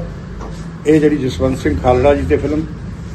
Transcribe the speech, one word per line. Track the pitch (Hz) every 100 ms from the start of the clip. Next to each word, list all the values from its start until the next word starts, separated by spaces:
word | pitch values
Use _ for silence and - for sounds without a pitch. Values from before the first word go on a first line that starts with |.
| - - - - - - - - 147
ਇਹ | 156
ਜਿਹੜੀ | 151 147
ਜਸਵੰਤ | 127 - 131 127
ਸਿੰਘ | 156 139
ਖਾਲੜਾ | 127 123 139 143
ਜੀ |
'ਤੇ | 135 143
ਫਿਲਮ | 143 151 165 - - - -